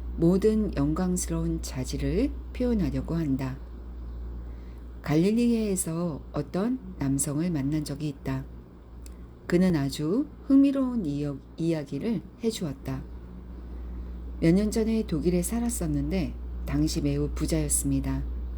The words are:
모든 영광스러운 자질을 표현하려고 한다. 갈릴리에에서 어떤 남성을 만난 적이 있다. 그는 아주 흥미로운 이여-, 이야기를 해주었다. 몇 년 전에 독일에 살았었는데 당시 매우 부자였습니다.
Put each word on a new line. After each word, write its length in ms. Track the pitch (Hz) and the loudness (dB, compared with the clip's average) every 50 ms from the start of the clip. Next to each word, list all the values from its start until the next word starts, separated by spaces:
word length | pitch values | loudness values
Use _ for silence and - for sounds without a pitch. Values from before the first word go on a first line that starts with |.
| - - - | -6 -6 0
모든 580 | - 165 165 185 196 190 214 214 220 214 190 - | 4 4 6 6 6 6 6 4 4 2 2 2
영광스러운 840 | 139 143 147 156 180 185 180 180 180 - - 165 165 165 165 165 160 - | 2 2 2 2 2 2 2 2 0 0 -2 -2 0 0 0 0 -2 -4
자질을 680 | - - 139 156 - - 135 131 139 151 190 262 294 - - - - - | -4 -4 -4 -4 -2 -2 -2 0 0 2 2 2 2 0 -4 -8 -10 -4
표현하려고 600 | - 247 247 240 214 175 135 135 135 127 - 160 | -2 0 2 2 2 2 2 0 0 -2 -2 -2
한다. 440 | 165 165 143 135 131 135 131 131 135 - - - - - - - - - - - - - - - - - - - - - - - - - - - - - | 0 0 0 0 0 0 -2 -4 -6 -10 -12 -12 -12 -12 -12 -10 -10 -10 -10 -8 -8 -8 -8 -8 -10 -10 -10 -12 -12 -12 -14 -14 -14 -14 -14 -14 -8 -2
갈릴리에에서 1200 | - 151 156 170 196 220 233 240 240 233 226 220 208 190 185 - 170 160 165 175 175 147 - - - - | 2 4 4 6 6 4 4 4 4 4 2 2 2 0 0 0 -2 -2 -2 -2 -2 -2 -4 -8 -6 -6
어떤 460 | 151 147 - - 180 202 240 254 254 - 185 185 - | -4 -4 -2 -2 0 0 0 0 -2 -4 -8 -6 -2
남성을 520 | 139 135 139 139 135 151 139 151 165 180 | 0 2 2 2 2 0 0 0 0 0
만난 340 | 170 143 135 139 151 156 147 | 0 0 0 0 0 0 -2
적이 240 | 147 143 139 151 151 | -2 -4 -4 -4 -6
있다. 360 | 139 - - 135 135 131 135 - - - - - - - - - - - - - - - - - - - - | -6 -4 -4 -4 -2 -2 -4 -6 -12 -14 -16 -18 -20 -20 -20 -18 -16 -16 -14 -14 -14 -14 -16 -16 -18 -14 -2
그는 300 | - 180 175 185 185 170 | 2 4 4 6 6 4
아주 500 | 151 139 139 135 - 151 156 190 262 302 - - - - | 4 2 0 -2 -2 0 0 2 0 0 -2 -6 -10 2
흥미로운 580 | - 269 277 277 285 269 277 262 254 247 233 190 | 6 8 8 8 8 6 2 0 0 0 0 0
이여-, 340 | 147 143 143 147 143 139 139 - - - | 0 0 0 -2 -2 -2 -4 -8 -12 -6
이야기를 680 | - 165 165 165 156 147 - - 139 - 226 233 165 - - - - - | -2 0 2 2 0 0 -4 -4 -2 -2 0 -2 -2 -4 -6 -8 -2 -2
해주었다. 600 | 226 220 - 190 147 135 - - - 135 131 - - - - - - - - - - - - - - - - - - - - - - - - - - - - | -2 0 0 -2 -4 -4 -6 -6 -6 -4 -4 -6 -8 -10 -12 -12 -12 -14 -12 -12 -12 -12 -12 -10 -10 -10 -8 -8 -8 -8 -8 -8 -8 -10 -10 -10 -10 -4 2
몇 140 | 156 165 170 | 4 6 6
년 180 | 196 214 214 202 | 6 4 4 2
전에 320 | 226 220 220 226 220 220 | 2 2 2 2 0 0
독일에 340 | - 175 147 135 180 175 175 | 0 0 0 2 2 2 2
살았었는데 960 | 175 - 226 233 240 240 233 - 175 156 147 143 143 147 180 190 156 120 - - - - - - - | 2 0 0 0 0 0 0 0 0 0 0 0 0 0 0 0 0 -2 -4 -6 -8 -8 -6 -6 -4
당시 340 | - 139 147 151 156 - 175 | -2 2 2 2 2 2 2
매우 280 | 156 143 139 143 147 147 | 2 2 2 2 0 0
부자였습니다. 920 | - - 156 151 170 156 151 143 - - - 139 139 135 135 139 135 135 131 - - - - - - | 0 -2 0 2 2 2 2 2 0 0 2 2 2 2 2 0 0 -2 -2 -4 -4 -6 -6 -6 -6